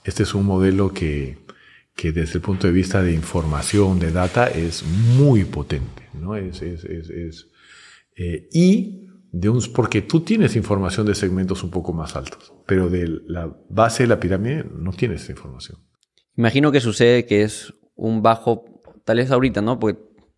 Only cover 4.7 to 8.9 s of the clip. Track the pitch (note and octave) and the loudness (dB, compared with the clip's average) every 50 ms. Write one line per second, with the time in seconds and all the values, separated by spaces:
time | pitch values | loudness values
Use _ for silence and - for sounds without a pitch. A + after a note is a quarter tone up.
4.7 | E2 - - D2+ E2+ G2 A2+ A#2 B2 C3 C#3+ C#3+ B2+ G#2+ F#2 - - D2+ C#2+ - | -4 -6 -6 -4 0 2 4 4 6 6 6 6 6 4 2 0 -2 -8 -6 -4
5.7 | D#2+ C#2 B1 A#1 - - - - - C#2+ D#2+ F#2 G#2+ G#2 F#2+ F2+ E2 - - F2 | -4 -6 -6 -8 -12 -18 -20 -18 -14 -12 -10 -8 -6 -6 -8 -8 -10 -10 -10 -10
6.7 | F2 E2 E2 E2 E2+ E2+ D#2+ E2+ E2 F2 E2+ D#2+ D#2+ - - _ _ _ _ _ | -10 -10 -12 -12 -12 -12 -12 -12 -12 -10 -10 -12 -12 -16 -20 _ _ _ _ _
7.7 | - - - - - _ _ _ _ - F2+ F2 E2 D#2 - - - D#3+ F3 F#3 | -20 -20 -20 -20 -20 _ _ _ _ -10 -8 -6 -6 -8 -8 -4 0 2 4 4
8.7 | G3+ B3 - - | 4 2 0 -4